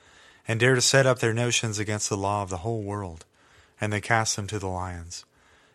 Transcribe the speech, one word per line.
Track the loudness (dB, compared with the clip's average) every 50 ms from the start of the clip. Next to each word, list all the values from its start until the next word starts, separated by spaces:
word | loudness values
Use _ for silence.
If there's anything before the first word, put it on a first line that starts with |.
| _ _ _ -20 -20 -20 -20 _ _ -4
and | 0 4
dare | 4 6 6
to | 6
set | 4 4 6 6 6
up | 6 4 2
their | 2 0 0
notions | 2 0 0 0 0 -2 -2 -4 -4
against | -4 -4 -4 -4 -2 -2
the | -2
law | -2 0 0 0 -2 -2
of | -4
the | -6 -6 -4
whole | -4 -4 -4 -4
world, | -6 -6 -6 -8 -8 -12 -14 -18 _ _ _ _ _ _ _ _ _ _ -6
and | -4 -2 -2
they | -2
cast | 0 2 2 2 2 0 -2
them | -4 -4
to | -6 -6 -6
the | -4
lions. | -4 -4 -4 -6 -6 -8 -10 -12 -12 -14 -16 -18 _ _ _ _ _ _ _ _ _